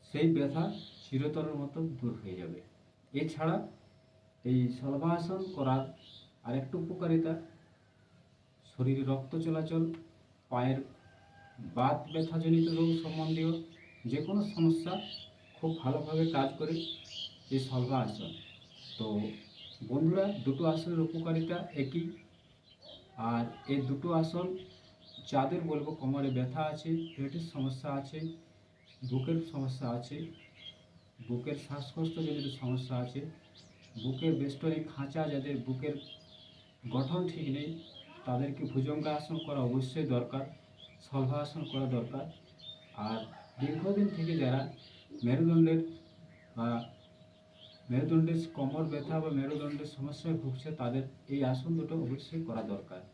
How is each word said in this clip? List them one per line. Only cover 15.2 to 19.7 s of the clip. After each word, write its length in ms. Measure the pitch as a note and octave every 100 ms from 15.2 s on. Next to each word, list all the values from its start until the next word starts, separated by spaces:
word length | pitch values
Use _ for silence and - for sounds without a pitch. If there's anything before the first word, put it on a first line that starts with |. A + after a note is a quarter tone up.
| - - - -
খুব 140 | D#3+ D#3+
ভালোভাবে 440 | C3 D3+ - D#3+ E3 D3+
কাজ 140 | C3+ -
করে 140 | D3+ E3 - - - - - - -
এই 80 | C3 B2+
শলভাসন। 640 | B2+ B2 C3 G#2+ G2+ E2 - - - - - - -
তো 100 | A2 G#2 G#2+ - - - -